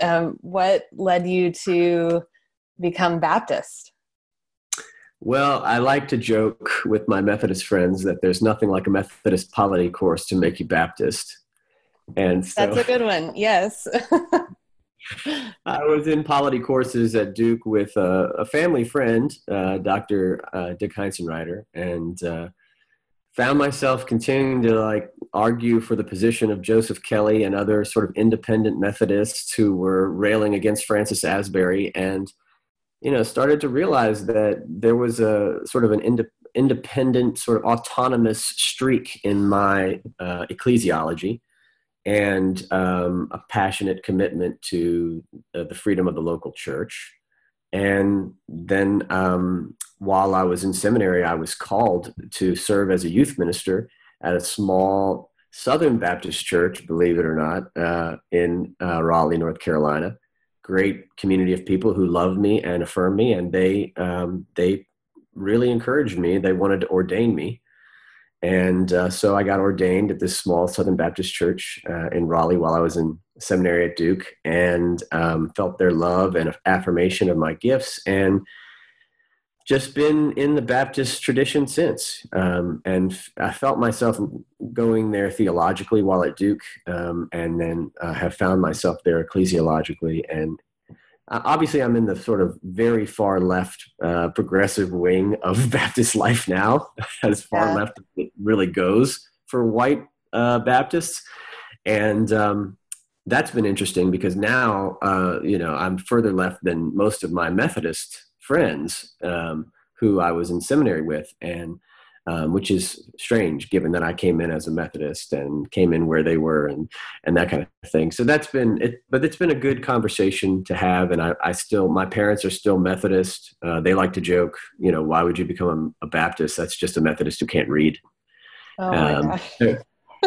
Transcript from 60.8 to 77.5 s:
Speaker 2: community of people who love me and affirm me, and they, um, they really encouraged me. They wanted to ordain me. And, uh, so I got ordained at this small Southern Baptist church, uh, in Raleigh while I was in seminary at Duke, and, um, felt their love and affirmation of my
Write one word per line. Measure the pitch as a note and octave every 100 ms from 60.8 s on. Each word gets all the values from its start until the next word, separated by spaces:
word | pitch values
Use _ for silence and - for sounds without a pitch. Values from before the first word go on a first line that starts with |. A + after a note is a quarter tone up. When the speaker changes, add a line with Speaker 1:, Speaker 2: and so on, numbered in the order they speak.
| G2 - - -
Speaker 2:
community | G2 F#2+ F#2
of | F2+ -
people | F#2+ A2
who | G2 F2+
love | E2+ F#2 F#2+
me | G2+ A2
and | - F2
affirm | F2 - F#2 G2
me, | A#2+
and | F#2+ F2+
they, | F#2 F#2 G2+ - -
um, | F2+ F2+ F2 F#2 -
they | - F2+ F#2+ - _ _ - _
really | - F#2+ A2+ B2
encouraged | A#2 B2 C#3 A#2+ F2
me. | E2+ F#2+
They | F#2+
wanted | F#2 G2 F#2+
to | -
ordain | F#2 F#2 F#2+ A#2
me. | E2 E2+ A#2+ _ _ _ _ _ _ _ -
And, | F2 F#2 F#2 F#2 F#2
uh, | F2+ F2+
so | F2+ G#2 G2+
I |
got | G2 G2
ordained | G2 F#2+ F#2 F#2 G#2
at | F2+
this | F#2 -
small | - E2+ F2+
Southern | - F#2 F2+
Baptist | E2 F2 F2+
church, | - F2 F#2 - - -
uh, | E2+ E2
in | F2 E2
Raleigh | E2+ E2 F2+
while | D#2+
I | E2
was | E2+ E2+
in | D#2+ D#2+ _ -
seminary | - F#2 F2+ E2+ E2+
at | E2+
Duke, | E2+ F#2 - -
and, | D#2+ E2+ F2+ F2 F2 F2 -
um, | E2 E2 D#2+ D#2+ -
felt | F#2 -
their | F#2
love | E2 F2 F2+ F#2+ F2
and | E2 -
affirmation | F#2 F#2 F#2 E2+ F#2 - F#2+
of | E2
my | D#2